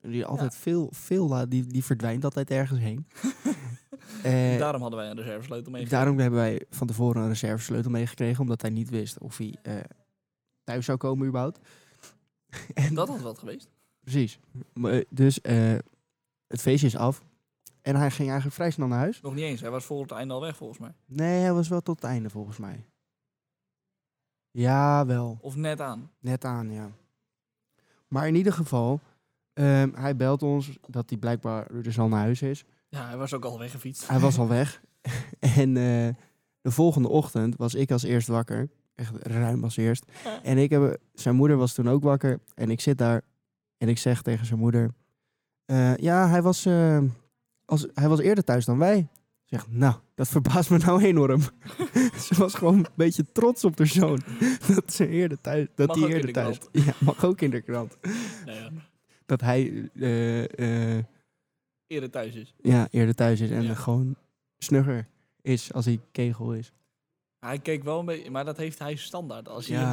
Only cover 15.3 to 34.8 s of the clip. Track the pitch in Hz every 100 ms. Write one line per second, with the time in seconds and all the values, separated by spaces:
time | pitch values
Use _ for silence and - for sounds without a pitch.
15.3 | 135 - 117 113 113 - _ _ _ _
16.3 | _ _ - 135 139 139 101 120 135 _
17.3 | _ _ _ - - 139 139 143 - 139
18.3 | 135 139 - 170 156 127 120 156 240 143
19.3 | 139 156 120 120 127 - 143 135 113 135
20.3 | 131 160 147 113 - 113 - _ 135 160
21.3 | 180 185 175 165 175 170 160 120 123 107
22.3 | 104 101 110 98 147 - _ _ _ _
23.3 | _ _ _ _ _ _ _ _ _ _
24.3 | _ _ 120 123 139 143 143 131 120 120
25.3 | 113 139 139 156 151 143 117 143 _ 123
26.3 | 127 131 120 110 107 107 107 _ _ _
27.3 | _ _ _ _ _ _ _ _ 135 -
28.3 | 165 196 165 151 123 117 147 - _ _
29.3 | _ _ - 139 135 135 127 139 131 131
30.3 | 143 147 143 139 135 - 123 117 110 117
31.3 | 117 117 110 - 120 117 113 110 107 107
32.3 | 123 139 143 - _ _ 143 120 123 135
33.3 | 135 120 117 123 135 131 139 - 135 -
34.3 | 131 113 120 139 -